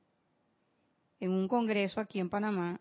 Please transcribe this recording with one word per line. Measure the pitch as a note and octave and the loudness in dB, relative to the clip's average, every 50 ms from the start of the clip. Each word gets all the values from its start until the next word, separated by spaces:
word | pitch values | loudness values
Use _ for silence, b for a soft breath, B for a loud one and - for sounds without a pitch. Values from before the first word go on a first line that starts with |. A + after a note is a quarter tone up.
| _ _ _ _ _ _ _ _ _ _ _ _ _ _ _ _ _ _ _ _ _ _ _ - | _ _ _ _ _ _ _ _ _ _ _ _ _ _ _ _ _ _ _ _ _ _ _ -6
en | - F#3 | -2 0
un | F#3 F#3+ F#3+ | 0 2 2
congreso | F#3+ B3 A#3+ A#3 A3 G#3+ G3+ G3 F#3+ - - | 2 2 2 2 2 2 2 0 0 0 -4
aquí | G#3+ - - G3+ | -6 -4 -2 -2
en | F#3 F3 | -2 -2
Panamá, | F#3+ G3+ G#3 G#3+ G#3 F#3 F3 F3 F3 - | 0 -2 0 0 0 0 0 -2 -4 -6